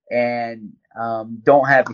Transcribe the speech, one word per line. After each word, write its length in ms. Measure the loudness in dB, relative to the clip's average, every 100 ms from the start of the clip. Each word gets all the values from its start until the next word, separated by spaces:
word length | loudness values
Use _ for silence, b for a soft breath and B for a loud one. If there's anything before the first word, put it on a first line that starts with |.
| -6
and, 640 | -4 -2 -4 -8 -10 -18 -20 _ -10
um, 400 | -8 -8 -10 -4
don't 240 | 4 4 4
have 180 | 2
the 80 | 2